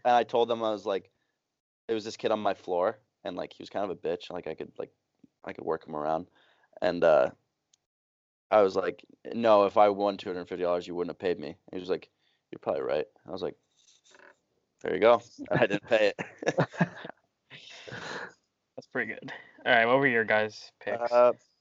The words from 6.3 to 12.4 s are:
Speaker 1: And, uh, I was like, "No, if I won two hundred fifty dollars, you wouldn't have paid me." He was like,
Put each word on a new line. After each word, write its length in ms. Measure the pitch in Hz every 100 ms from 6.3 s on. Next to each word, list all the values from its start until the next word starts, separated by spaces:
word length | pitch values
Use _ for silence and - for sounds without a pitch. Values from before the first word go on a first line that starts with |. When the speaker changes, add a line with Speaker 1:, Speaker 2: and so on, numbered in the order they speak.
| _ _ _ _ -
Speaker 1:
And, 220 | 90 87
uh, 280 | 85 76 65 - _ _ _ _ _ _ _ _ _ _ -
I 100 | 107
was 140 | 98 95
like, 280 | 90 - - _ -
"No, 320 | 113 117 104
if 120 | 101 110
I 120 | 104
won 280 | 98 101 98
two 120 | 101
hundred 180 | 90 87
fifty 140 | 90
dollars, 240 | 87 87 87
you 80 |
wouldn't 160 | 87 87
have 80 | 78
paid 220 | 98 87
me." 160 | 73 - _
He 60 | 92
was 100 | 90
like, 200 | 85 - _ _ _